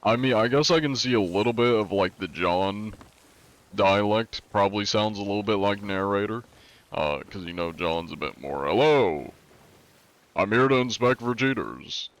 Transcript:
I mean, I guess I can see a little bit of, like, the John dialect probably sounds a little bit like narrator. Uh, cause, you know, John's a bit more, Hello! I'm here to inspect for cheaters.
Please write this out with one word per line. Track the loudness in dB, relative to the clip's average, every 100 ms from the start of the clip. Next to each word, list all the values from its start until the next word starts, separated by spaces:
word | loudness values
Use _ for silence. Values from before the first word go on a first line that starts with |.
I | 0 0
mean, | 2
I | 2 2
guess | 2 2
I | 2
can | 2
see | -2 0
a | 2
little | 2 2 0
bit | 2 2
of, | 2 2
like, | 0 0 -2
the | -10
John | -4 0 2 0 -2 -8 -14 -20 _ _ _ -20 _ _
dialect | 2 4 4 4 0 -2 -8 -6
probably | 0 2 0
sounds | -2 0 0 -2
a |
little | -4 -4
bit | 0 0
like | 2 0
narrator. | -2 -4 0 0 -2 -4 -10 -20 -20 -20 _
Uh, | -4 -2 -2 -6
cause, | -12
you | -10
know, | -6 -6
John's | -4 -2 -2 -4
a | -8
bit | -10 -8
more, | -10 -6 -2
Hello! | 2 4 4 2 0 -8 -16 _ -20 -20 -20 _ _ _ _ _
I'm | -4 0
here | 4 4
to | 4
inspect | 0 0 0 0
for | -2
cheaters. | -2 0 -2 -4 -8 -12 -12 -12 _